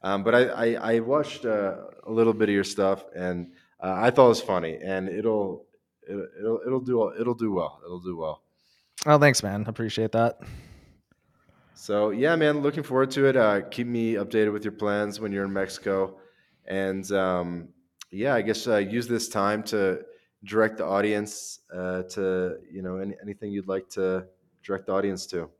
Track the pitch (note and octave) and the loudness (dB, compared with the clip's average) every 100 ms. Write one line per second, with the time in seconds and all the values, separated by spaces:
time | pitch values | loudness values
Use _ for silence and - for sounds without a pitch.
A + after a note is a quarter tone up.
0 | F#2 G2 G2+ A#2+ B2+ - A#2 A2+ A2+ A2+ | -2 0 4 6 4 2 0 0 0 0
1 | A2+ D3 D3 - A#2+ G#2+ G2 E2+ - - | 2 0 -2 -6 -2 0 -2 -4 -12 -18
2 | - A2+ A2+ G#2+ G#2 G2+ F#2+ - G2 G2 | -4 2 4 4 4 2 0 0 2 0
3 | - - F2+ F2 F2 - _ _ F#2 F#2 | -4 -6 -4 -4 -8 -16 _ _ -4 2
4 | A#2+ B2 B2+ A2+ - F#2+ E2 D#2+ F#2 F#2+ | 4 8 8 8 2 -2 -2 -6 -4 -4
5 | F#2+ F2+ A2 G#2+ G2 E2 - _ _ _ | -4 -2 0 0 -2 -6 -14 _ _ _
6 | - G2 F2+ - G#2+ A2+ B2 C3 B2+ A#2+ | -12 -10 -10 -6 -4 -4 -2 -4 0 0
7 | G#2 - A#2 A#2 A2+ F#2 D#2 C#2+ E2+ F2+ | 0 0 -4 -2 -2 -2 -4 -8 -14 -12
8 | F2+ E2+ D#2 D2+ _ _ _ _ _ - | -10 -6 -6 -8 _ _ _ _ _ -6
9 | - D3 C#3+ B2+ G#2 G2+ G#2+ A2 A2+ A2 | 2 6 6 4 -2 -4 -6 -6 -4 -2
10 | A2 A2+ A#2 - - - - - - _ | 0 2 2 0 -16 -16 -18 -20 -20 _
11 | _ _ _ _ _ _ _ - - G#2 | _ _ _ _ _ _ _ -20 -2 2
12 | G#2+ G#2 C#3+ E3 D3+ D3 C#3+ D3 C#3+ C3 | 2 2 2 4 4 2 0 -2 -2 0
13 | C3 C#3 C#3 B2+ A2 G2+ F#2 - A#2+ A#2+ | 2 4 4 6 4 4 -2 -6 -4 0
14 | A2+ A2 G2+ A2+ G#2+ G#2 G#2 G2+ G#2 G2+ | 0 0 0 2 2 2 -6 -4 -2 0
15 | G#2 G2+ G#2+ G2 G2 G2 F#2+ - G#2 F#2+ | -2 -4 -6 -4 -2 -2 -4 -4 -2 0
16 | F#2+ - - _ _ _ - F#2+ F#2+ F#2+ | 0 -6 -20 _ _ _ -6 -4 -2 -4
17 | G2 G2 F#2+ F2+ F2 F2 E2 _ _ _ | -2 0 2 0 -2 -6 -12 _ _ _
18 | - F#2+ B2+ B2 G#2 G#2+ B2 G#2+ G2 A2+ | -16 -4 0 0 0 -2 2 0 2 -2
19 | A#2 A2+ - G#2+ G2 G#2+ G#2 G#2+ F#2+ F2 | -2 -4 -2 0 2 0 -2 0 0 0
20 | - - _ _ G2 G#2+ A2 A2 E2 G2 | -8 -20 _ _ -2 2 2 2 0 2
21 | G#2 G#2 G#2 - - - _ F2+ F#2 F#2 | 2 0 -4 -10 -14 -16 _ -8 -4 -4
22 | F#2 - F#2+ F#2 F2+ - - F#2+ F#2 F#2 | -6 -4 -2 0 -2 -6 -14 -12 -8 -6
23 | G2 - G#2 G2 G#2+ G2+ F#2+ F#2+ - - | -8 -10 -12 -12 -8 -8 -4 -6 -4 -4
24 | F#2 F#2 F#2 _ _ _ - G2 - G2 | -2 -2 -6 _ _ _ -8 -6 -2 0
25 | G2 F#2 - F2+ D#2+ | 0 -4 -6 -6 -8